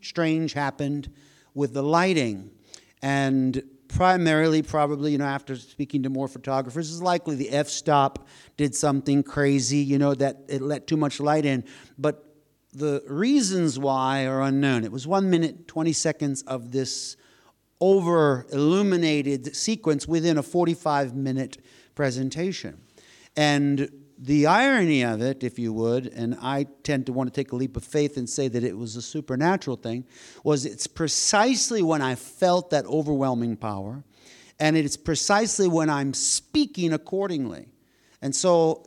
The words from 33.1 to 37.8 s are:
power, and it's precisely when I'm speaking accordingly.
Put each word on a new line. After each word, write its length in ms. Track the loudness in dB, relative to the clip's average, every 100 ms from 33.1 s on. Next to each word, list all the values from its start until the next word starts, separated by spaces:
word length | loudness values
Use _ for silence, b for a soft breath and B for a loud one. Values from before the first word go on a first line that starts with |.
| 0 0 0 -2 -4
power, 480 | -6 -6 -8 -12 -16 B B B B _
and 160 | 0 2
it's 220 | 0 -4
precisely 720 | -4 -2 2 2 2 0 2
when 200 | 2 0
I'm 240 | 0 -2
speaking 800 | -2 -2 -2 -2 -2 -2 -2 -2
accordingly. 800 | -2 -4 -4 -4 -4 -6 -8 -18 _